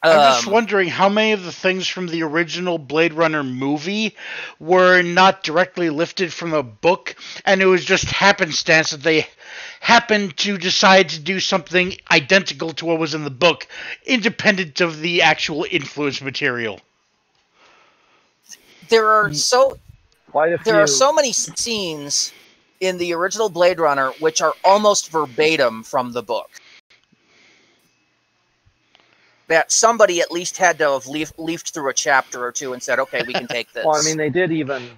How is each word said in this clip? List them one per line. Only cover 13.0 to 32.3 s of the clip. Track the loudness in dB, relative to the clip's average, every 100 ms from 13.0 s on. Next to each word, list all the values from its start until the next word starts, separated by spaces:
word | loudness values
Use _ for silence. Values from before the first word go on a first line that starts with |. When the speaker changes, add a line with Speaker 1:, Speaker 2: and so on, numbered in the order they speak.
| -2
Speaker 1:
in | -4
the | -8
book, | 0 0 0 -8 -16 -16 -16
independent | -4 -2 -2 -2 0 0 -2 -2
of | -4 -2
the | -4 2
actual | 2 2 -2 -4 -4
influence | -4 -6 -6 -6 -4
material. | -8 -4 -4 -4 -6 -8 _ _ _ _ _ _ _ _ _ _ _ _ _ _ _ _ _ -20 _ _ 0
Speaker 2:
There | 2 4
are | 2 2
Speaker 3:
Mm. | -2
Speaker 2:
so | 0 2 2 0 _ -20 _ _ _
Speaker 4:
Quite | -2 0
a | 0
Speaker 2:
there | 0 2
are | 4
Speaker 4:
few. | 4
Speaker 2:
so | 2
many | 2 0
s-, | -2 -6 -8
scenes | -6 -4 -6 -8 -6 -6 -6 -10 _ _ _ _
in | -4 -4
the | -4
original | -2 -2 -2 -4
Blade | 2 2 4
Runner | 0 2 0 0
which | -2 2
are | -2 0
almost | 4 4 4 2 0
verbatim | -4 -4 0 0 4 0 0
from | -6 -4 -4
the | -8
book. | -6 -8 -8 -20 _ -20 _ _ _ _ _ _ _ _ _ _ _ _ _ _ _ _ _ _ _ _ _ _ _ _ _ _ _
That | 0 2
somebody | 2 2 4 2 2
at | -2
least | -4 -8 0
had | 0 2
to | 0
have | -2 -4
leaf-, | -8 -8 -10
leafed | -8 -8 -10
through | -8 -4
a |
chapter | -4 0 0 0